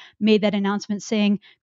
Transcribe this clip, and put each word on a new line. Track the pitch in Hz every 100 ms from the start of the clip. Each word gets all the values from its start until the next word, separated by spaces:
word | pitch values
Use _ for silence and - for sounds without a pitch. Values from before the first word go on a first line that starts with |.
| - -
made | 214 214
that | 208
announcement | 196 196 202 - 202
saying, | - 214 208 202 - _